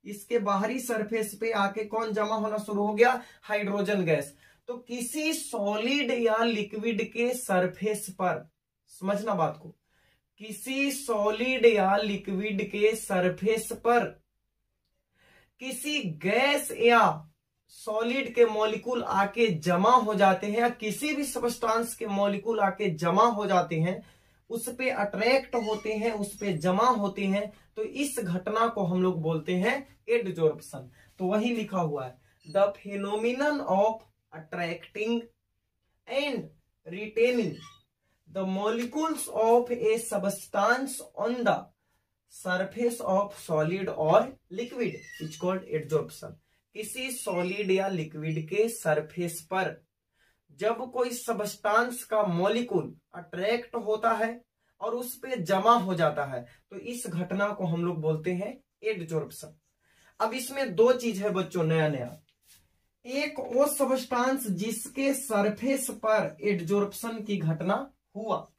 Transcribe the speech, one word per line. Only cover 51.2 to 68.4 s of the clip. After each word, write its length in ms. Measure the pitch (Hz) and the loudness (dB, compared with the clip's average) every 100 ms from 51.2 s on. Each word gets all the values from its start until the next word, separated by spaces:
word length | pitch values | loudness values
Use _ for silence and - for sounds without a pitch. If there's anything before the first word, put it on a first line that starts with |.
| - 214 208 - 208 220 247 247 | -4 -4 -4 -4 2 2 2 -4
का 180 | - 214 | -2 0
molecule 720 | 196 170 190 233 240 - - - _ | 2 2 2 0 0 -2 -2 -12 _
attract 600 | 180 170 170 202 240 - 233 | -18 -12 -4 0 -2 -2 -6
होता 360 | 208 214 226 | -2 0 0
है 260 | 226 226 240 _ _ _ _ | 0 -2 -4 _ _ _ _
और 140 | 208 | -6
उस 200 | 240 247 - | -4 -6 -10
पे 180 | 262 247 | -8 -6
जमा 380 | 165 190 220 240 | 0 2 6 4
हो 160 | 185 | 4
जाता 300 | 175 156 147 | 2 2 0
है, 200 | 135 127 - - _ | -6 -6 -10 -20 _
तो 60 | 190 | -14
इस 300 | 214 240 202 | -10 -10 -6
घटना 420 | 165 180 190 202 | -6 -4 -2 -2
को 180 | 196 180 | -2 -2
हम 180 | 170 | 0
लोग 160 | 175 160 | -2 -2
बोलते 340 | 156 151 180 | -2 -2 -2
हैं 180 | 180 208 - _ _ | -4 -6 -10 _ _
एडजॉर्प्शन। 680 | 214 202 160 160 120 - 156 - _ _ _ _ _ _ | -6 -6 -4 -6 -6 -12 -18 -20 _ _ _ _ _ _
अब 140 | 226 | -4
इसमें 400 | 262 247 277 254 | -2 -6 -4 -4
दो 180 | 175 240 | 4 4
चीज 300 | 247 233 190 | 6 0 -2
है 80 | 208 | -2
बच्चों, 340 | 185 180 180 | -2 -2 0
नया 240 | 160 160 151 | 2 4 2
नया, 320 | 135 120 - _ _ _ - _ _ _ _ | 0 -6 -12 _ _ _ -20 _ _ _ _
एक 360 | 240 269 294 269 - | -6 -4 -4 -6 -2
वो 140 | 240 294 | 4 4
substance 760 | - 254 262 - 247 262 269 214 175 | 4 2 0 0 0 0 0 -2 -2
जिसके 540 | 220 - - - 277 | -2 -4 -8 -2 0
surface 760 | 269 - 214 208 208 254 269 - 214 | 0 0 0 0 0 -2 -2 -2 -4
पर 320 | 220 214 151 - | 2 2 0 -2
एडजॉर्प्शन 800 | 208 185 165 202 202 - 233 226 | 0 0 0 0 0 -4 -8 -8
की 120 | 208 196 | -4 -2
घटना 380 | 156 160 175 214 277 _ _ 202 | -2 -2 -2 -2 -4 _ _ -12
हुआ। 300 | 220 180 | -6 -6